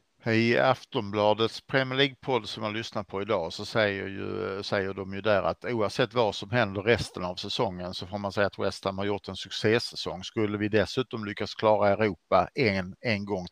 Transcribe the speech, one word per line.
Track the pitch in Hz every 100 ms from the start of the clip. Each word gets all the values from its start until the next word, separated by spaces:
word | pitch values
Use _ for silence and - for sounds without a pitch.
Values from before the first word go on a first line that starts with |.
| _ _ -
i | 110 117 120
Aftonbladets | 131 123 - 131 101 104 104 107 113 -
Premier | - 139 131 131
League-podd | 139 131 - 123 104
som | -
jag | 110
lyssnar | 107 113 110
på | 98 95
idag, | 101 104 82
så | - 104
säger | 117 107 98 98
ju, | 98 98 98 98 98
säger | 98 104 95
de | 98 95
ju | 98
där | 101 101
att | 85 87 95
oavsett | 120 101 - 120
vad | 117 110 95
som | 104
händer | 123 107 95
resten | 101 113 - -
av | 90 92
säsongen, | 104 - 113 90 90
så | 92 92
får | 104
man | 101
säga | 101 98
att | -
West | 104 - 98
Ham | 98
har | 101
gjort | 101 -
en | 95
succésäsong. | 98 - 107 117 - - - 82
Skulle | 95 - 107 104
vi | 104
dessutom | 107 92 - 127 117 104
lyckas | 104 101 -
klara | 110 107 101
Europa | 98 110 90 - 95 87 -
en, | 120 95 92 -
en | 123 104 101
gång | 101 90